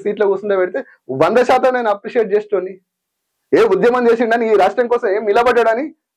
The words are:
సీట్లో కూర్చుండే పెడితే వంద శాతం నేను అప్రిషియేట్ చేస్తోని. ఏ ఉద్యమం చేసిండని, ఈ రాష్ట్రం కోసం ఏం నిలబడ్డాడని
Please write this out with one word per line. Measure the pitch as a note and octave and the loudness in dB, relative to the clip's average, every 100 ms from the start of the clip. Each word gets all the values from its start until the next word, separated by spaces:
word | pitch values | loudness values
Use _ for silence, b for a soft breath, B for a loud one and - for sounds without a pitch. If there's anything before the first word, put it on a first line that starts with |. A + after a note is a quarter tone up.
సీట్లో | G#3 G#3 G3+ | -4 -4 -2
కూర్చుండే | G3 G3+ G3 | -2 -4 -2
పెడితే | F3+ C4+ - b - C3+ | -2 -6 -12 b -8 -2
వంద | E3 A#3 B3 | 0 2 2
శాతం | B3+ B3+ B3 | 2 2 0
నేను | A3 | -2
అప్రిషియేట్ | G3+ A3+ B3 G3+ | -4 -4 -4 -2
చేస్తోని. | G#3 G#3 F#3+ F#3 F#3 _ _ _ _ _ _ _ D3+ | -2 -2 -6 -6 -12 _ _ _ _ _ _ _ 2
ఏ | A3 | 2
ఉద్యమం | F#3+ A#3 B3 A#3 | 2 2 2 2
చేసిండని, | A3+ A3+ A#3 A3 | 2 0 0 2
ఈ | G3+ | 2
రాష్ట్రం | F#3 B3 A#3+ | 2 0 -2
కోసం | A#3+ A3 F3+ | -2 -2 -2
ఏం | G#3+ | 0
నిలబడ్డాడని | A3+ B3 A#3+ A3+ A3+ D4+ - _ | 2 2 2 2 0 -4 -12 _